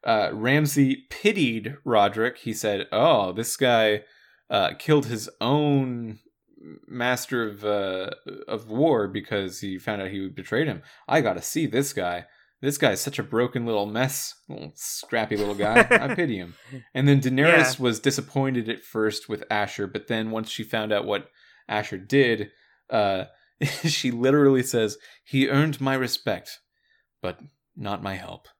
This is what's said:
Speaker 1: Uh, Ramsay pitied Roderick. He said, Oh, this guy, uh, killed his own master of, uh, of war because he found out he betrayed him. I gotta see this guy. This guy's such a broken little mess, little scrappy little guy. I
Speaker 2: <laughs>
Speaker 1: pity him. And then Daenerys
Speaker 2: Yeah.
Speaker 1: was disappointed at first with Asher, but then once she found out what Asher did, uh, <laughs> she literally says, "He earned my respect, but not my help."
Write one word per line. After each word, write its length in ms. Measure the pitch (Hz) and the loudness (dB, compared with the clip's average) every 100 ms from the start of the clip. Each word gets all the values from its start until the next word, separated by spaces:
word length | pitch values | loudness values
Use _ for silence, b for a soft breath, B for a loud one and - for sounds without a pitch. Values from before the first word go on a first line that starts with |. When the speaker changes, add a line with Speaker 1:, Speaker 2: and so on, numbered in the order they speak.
Speaker 1:
Uh, 260 | - 110 95 | 0 0 0
Ramsay 720 | 107 117 143 151 139 135 135 _ | -2 2 2 2 4 2 2 _
pitied 640 | - 208 208 135 113 110 143 | 0 0 2 0 0 -8 -10
Roderick. 540 | - 113 101 107 117 127 | 0 4 4 2 -2 -2
He 140 | - | -8
said, 340 | 107 110 98 - | -4 -2 -2 -2
Oh, 400 | 107 147 135 95 | 2 4 4 2
this 240 | 92 117 - | -2 -6 0
guy, 460 | 131 117 110 104 b b b b b | 4 4 4 2 b b b b b
uh, 240 | 101 92 - | 0 0 -2
killed 260 | - 147 139 | 2 4 4
his 220 | 117 107 _ | -6 -8 _
own 800 | 113 147 147 143 131 120 113 107 _ _ _ _ - - - | 0 2 4 2 2 -4 -8 -14 _ _ _ _ -20 -20 -14
master 600 | 123 120 123 - 123 113 | -4 -2 -2 -2 -2 -2
of, 160 | 101 104 | -4 -2
uh, 460 | 104 98 92 92 - - - - | 0 0 -4 -6 -10 -14 -16 -8
of 220 | 110 110 | -8 -6
war 380 | 110 156 127 101 | 0 2 2 0
because 520 | 104 95 104 95 90 | -4 -4 -4 -4 -8
he 180 | 101 92 | -8 -8
found 240 | - 104 | -6 -6
out 80 | 95 | -6
he 180 | 98 95 | -6 -8
betrayed 400 | - 92 113 156 | -10 -4 -2 0
him. 140 | 92 B B B | -4 B B B
I 140 | 160 | 2
gotta 200 | 117 90 | 2 -2
see 240 | - 151 147 | -4 -2 0
this 280 | 110 139 | 0 0
guy. 320 | - 87 87 - b b b | -2 -4 -4 -8 b b b
This 160 | 131 143 | -4 2
guy's 220 | 135 95 | 2 2
such 200 | - - | -4 -6
a 40 | |
broken 420 | 104 110 120 127 117 | -2 0 0 -2 -2
little 200 | 107 104 | -2 -2
mess, 480 | 110 131 139 - - _ | -2 -2 -2 -8 -12 _
little 240 | - - - | -14 -14 -12
scrappy 600 | - - - 117 107 104 | -10 -10 -4 -2 0 0
little 180 | 104 101 | -2 0
guy. 320 | 104 117 208 | -2 0 2
I 180 | 233 139 | 2 0
Speaker 2:
<laughs> 80 | 202 | -4
Speaker 1:
pity 220 | 165 104 | -4 -4
him. 180 | 87 - B 131 B | -10 -16 B -18 B
And 140 | 127 143 | 0 4
then 140 | 139 | 4
Daenerys 560 | 127 131 151 165 127 127 | 4 2 4 6 4 2
Speaker 2:
Yeah. 40 | |
Speaker 1:
was 180 | 127 110 | 0 2
disappointed 680 | - - 131 139 135 127 110 | 0 -2 -4 -2 -2 -2 -4
at 160 | - | -8
first 460 | - 110 107 107 - | -6 -2 -2 -2 -8
with 160 | 107 - | -10 -2
Asher, 380 | 104 101 - 98 | -2 -2 -4 -6
but 200 | 104 - | -6 -4
then 240 | 113 110 | -4 -2
once 180 | 110 110 | -4 -6
she 140 | - | -10
found 280 | 107 113 107 | -4 -4 0
out 140 | 104 104 | -2 0
what 240 | 101 - b b b b | -4 -4 b b b b
Asher 280 | 107 104 95 | -4 -4 -10
did, 540 | 95 135 131 110 101 b b b _ | 0 4 4 2 -4 b b b _
uh, 360 | 117 101 95 - b b b | 0 2 0 -4 b b b
<laughs> 280 | 143 - 160 | -4 -2 -2
she 260 | 147 127 | 0 -2
literally 520 | 117 127 147 139 131 | 0 4 6 6 6
says, 340 | 123 120 110 - B B | 2 0 0 -4 B B
"He 240 | _ 135 131 | _ 2 4
earned 320 | 139 156 127 | 4 2 0
my 140 | 135 | -2
respect, 680 | 135 123 - - 95 - - _ _ _ _ _ _ | 0 -2 -4 -4 -6 -8 -20 _ _ _ _ _ _
but 180 | 92 - - _ _ - | -10 -10 -18 _ _ -12
not 260 | 104 101 | -8 -6
my 120 | 98 95 | -6 -8
help." 340 | 90 92 _ | -10 -16 _